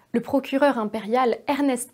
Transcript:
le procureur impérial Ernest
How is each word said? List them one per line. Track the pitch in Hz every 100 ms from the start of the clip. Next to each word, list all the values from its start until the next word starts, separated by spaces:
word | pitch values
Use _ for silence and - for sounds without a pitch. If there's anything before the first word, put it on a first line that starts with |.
| _
le | 233
procureur | - 277 262 269 285 240
impérial | 214 220 196 247 247 - -
Ernest | 277 285 247 -